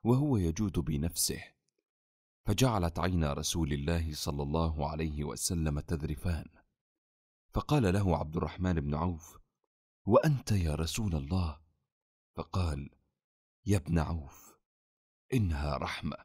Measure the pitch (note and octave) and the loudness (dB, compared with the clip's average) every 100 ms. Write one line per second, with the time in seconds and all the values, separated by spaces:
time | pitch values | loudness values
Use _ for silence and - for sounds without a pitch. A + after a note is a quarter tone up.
0 | A2 B2+ D3+ A#2+ E2+ D#2+ G#2 F2+ D#2 D2 | 4 4 4 4 2 2 0 0 -2 0
1 | E2 - - - - _ _ _ _ _ | -2 0 -2 -4 -10 _ _ _ _ _
2 | _ _ _ _ - G2 C3 G#2+ F2 E2 | _ _ _ _ -4 2 2 4 0 0
3 | F2 F2+ D2 C#2+ D2+ F2 D#2+ C#2+ C#2+ E2 | 0 2 0 0 -4 -2 0 0 0 0
4 | D#2+ D2+ - D2 C#2+ D#2+ E2 D2+ C#2+ D#2 | -2 -4 -6 -4 -2 0 0 0 -4 -2
5 | D#2+ D2+ D2 A#1 - F2 D#2 D2 - E2 | -4 -2 -6 -4 -4 -2 -2 -2 -4 -4
6 | D2 D2+ F2+ E2 - _ _ _ _ _ | -4 -4 -2 -4 -6 _ _ _ _ _
7 | _ _ _ _ _ - - D3 G#2 F#2+ | _ _ _ _ _ -6 2 2 4 4
8 | G2 D2+ D2+ E2 D#2 - F#2 E2+ D2 D2 | 2 2 0 -2 -4 -2 0 0 0 0
9 | F2 E2 - - _ _ _ _ _ _ | -2 -4 -10 -20 _ _ _ _ _ _
10 | - B2 D#3 C3+ - G#2 E2 D2+ D#2+ - | 4 4 6 0 2 2 2 0 -2 -2
11 | G#2 E2 C#2 F#2 E2+ - _ _ _ _ | 0 -2 0 0 0 -4 _ _ _ _
12 | _ _ _ - D#2+ G2 F2 C#2+ C#2+ _ | _ _ _ -12 -6 -2 -2 -4 -8 _
13 | _ _ _ _ _ _ - G2+ - E2+ | _ _ _ _ _ _ 0 0 2 0
14 | D2+ E2 C2+ - - _ _ _ _ _ | 2 -2 -6 -16 -20 _ _ _ _ _
15 | _ _ _ B2+ G2 D2+ D2 C2+ F2 - | _ _ _ 0 2 0 -2 -2 -4 -6
16 | D#2 - | -8 -8